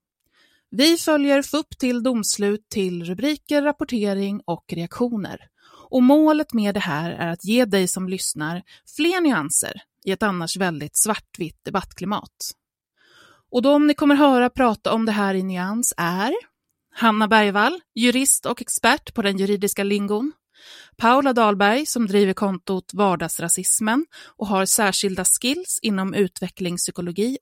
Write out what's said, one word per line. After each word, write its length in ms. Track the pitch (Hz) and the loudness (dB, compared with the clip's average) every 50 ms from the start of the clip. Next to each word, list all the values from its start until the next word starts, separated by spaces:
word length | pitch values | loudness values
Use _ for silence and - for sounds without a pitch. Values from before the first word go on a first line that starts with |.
| _ _ _ _ _ _ _ _ _ _ _ _ _ - | _ _ _ _ _ _ _ _ _ _ _ _ _ -8
Vi 260 | - 202 277 330 339 | 0 2 4 4 4
följer 440 | 330 - 330 311 294 277 285 277 277 | 2 2 0 2 2 4 2 2 2
fup 360 | 277 - - 294 311 - - - | 0 -2 -4 -4 -4 -6 -8 -4
till 240 | 269 247 247 247 226 | -2 -2 -2 0 -2
domslut, 680 | 262 247 220 196 - - - 202 202 208 214 _ - | -2 -2 -2 -2 -4 -4 -2 -2 -2 -2 -4 _ -8
till 360 | - 214 190 185 180 175 165 | -4 -4 -2 -2 -4 -6 -6
rubriker, 560 | 170 185 202 226 294 302 277 _ - 302 294 | -8 -6 -4 -2 -2 -4 -4 _ -2 -2 0
rapportering 800 | 277 294 285 - 311 - 254 220 208 202 196 196 196 196 202 - - | 0 0 -2 -4 -6 -4 -4 -2 -2 -2 -2 -2 -2 -4 -6 -6 -6
och 200 | - 170 - _ - 175 | -8 -8 -8 _ -10 -8
reaktioner. 680 | 165 170 170 - - 240 240 240 208 175 139 - - _ _ _ _ _ _ _ - - - | -8 -8 -8 -4 -4 -4 -2 -2 -6 -8 -8 -12 -14 _ _ _ _ _ _ _ -20 -10 -2
Och 140 | - 262 247 | 2 4 6
målet 500 | 254 285 311 311 311 302 302 302 - - | 8 8 8 6 6 4 2 0 -2 -2
med 200 | 226 208 202 196 | -2 -2 0 -2
det 60 | 208 | -2
här 320 | - 180 147 151 165 170 | -2 -2 -2 -4 -4 -6
är 160 | - - 170 | -6 -6 -6
att 180 | 170 170 175 - | -6 -6 -6 -4
ge 200 | 185 226 247 254 | 0 2 2 2
dig 220 | 208 190 196 185 | 2 2 0 0
som 220 | 185 - 185 185 185 | 0 -2 -4 -6 -6
lyssnar 540 | 190 185 - - - - 151 156 170 180 - _ - - _ - - | -6 -6 -6 -6 -6 -6 -6 -6 -6 -8 -10 _ -20 -20 _ -14 -4
fler 260 | - 302 339 381 370 | -2 0 0 0 2
nyanser 600 | 339 294 240 160 143 156 - - - - - 202 - _ _ _ - | 2 2 0 0 -2 -2 -2 -2 -4 -4 -8 -12 -18 _ _ _ -4
i 60 | 190 | -4
ett 120 | 190 - 226 | -2 0 0
annars 340 | 208 185 175 165 165 - | -2 -2 -2 -4 -6 -4
väldigt 400 | 185 196 180 165 143 147 147 - | -2 -2 -2 -2 -4 -8 -6 -2
svartvitt 680 | - - 214 208 - - _ - - 175 156 - _ - | -2 0 0 -2 -4 -6 _ -12 -10 -10 -10 -10 _ -12
debattklimat. 880 | - - 190 - - - - 175 190 208 - - - _ - - - - _ _ _ _ _ _ _ _ _ _ _ _ _ _ _ _ _ _ - | -6 -6 -6 -6 -6 -14 -10 -8 -6 -6 -8 -8 -12 _ -14 -14 -14 -14 _ _ _ _ _ _ _ _ _ _ _ _ _ _ _ _ _ _ -4
Och 100 | - 247 | -2 0
de 260 | 220 277 294 294 294 | 4 4 4 6 4
ni 60 | 294 294 | 4 2
kommer 220 | - 311 285 294 | 4 4 4 6
höra 340 | 277 302 277 262 247 247 247 | 6 6 6 6 4 2 0
prata 440 | - - 262 233 214 - - - - | 0 2 0 0 0 0 -2 -2 -2
om 120 | 226 226 | 0 0
det 60 | 220 | 0
här 220 | 208 208 202 196 190 | 0 0 0 0 -2
i 100 | 190 185 | -2 -4
Nyans 500 | 190 185 180 180 190 214 233 247 - - | -4 -6 -6 -6 -4 -4 -4 -4 -4 -2
är 360 | - 175 170 175 185 202 247 339 480 - _ _ _ _ _ _ _ _ _ - | -2 -2 -2 -2 -2 -2 -2 -2 -4 -6 _ _ _ _ _ _ _ _ _ -6
Hanna 320 | - 233 226 208 220 214 | 0 2 2 2 2 2
Bergvall, 540 | 202 220 220 208 202 190 208 214 269 349 359 _ _ - | 4 4 4 4 4 2 2 2 0 0 -4 _ _ -4
jurist 500 | 220 233 247 233 254 277 277 - - - | 0 2 2 2 2 2 2 0 0 -2
och 160 | - 247 - | -6 -6 -6
expert 520 | 240 - - - - 226 269 - - - - | -6 -8 -4 2 2 2 2 2 -2 -8 -6
på 80 | - | -2
den 160 | 196 202 196 | -2 0 0
juridiska 460 | 190 190 196 208 196 202 202 - - 196 | 0 0 0 0 0 -2 -4 -2 -2 -2
lingon. 480 | 202 208 202 202 202 208 214 254 302 - _ _ _ _ _ - - - - - _ _ | 0 0 -2 -2 -2 -2 -2 -4 -4 -8 _ _ _ _ _ -20 -20 -20 -20 -20 _ _
Paula 360 | - 233 226 254 277 277 269 247 | 0 2 4 4 4 4 2 2
Dahlberg, 520 | 240 226 208 208 190 202 202 220 269 311 | 4 4 2 4 4 2 2 2 2 -2
som 220 | - - 247 226 | -2 -2 -2 -2
driver 260 | 190 196 208 208 190 190 | 2 2 4 4 4 2
kontot 600 | - 214 196 190 175 - - 190 185 - - - | 0 -2 -2 -2 -4 -4 -4 -6 -6 -6 -6 -2
Vardagsrasismen 1120 | 180 208 196 175 160 170 160 - - 165 170 - - 185 - - - 220 214 233 277 330 _ - - - - _ | 0 2 2 2 0 -2 -6 -6 -6 -2 -2 -2 -2 0 0 0 0 0 0 0 0 0 _ -8 -20 -20 -18 _
och 100 | - 220 | -8 -4
har 180 | 196 202 190 190 | 0 0 0 2
särskilda 600 | - - - 214 196 185 - - 196 - - 180 | 2 2 2 2 2 0 0 -2 -2 -2 -2 0
skills 540 | - - - - 247 294 349 370 - - - | 0 0 0 0 -2 -2 -2 -4 -8 -6 -4
inom 320 | - 220 202 190 190 190 - | -2 -2 -2 0 -2 -2 0
utvecklingspsykologi 1200 | 196 202 185 - - 185 180 - - 190 175 175 175 - - - - 180 175 170 190 208 247 269 - | 0 0 -2 -2 -8 -10 -10 -8 -6 -6 -6 -4 -4 -6 -6 -6 -6 -8 -6 -2 -2 -2 -2 -2 -4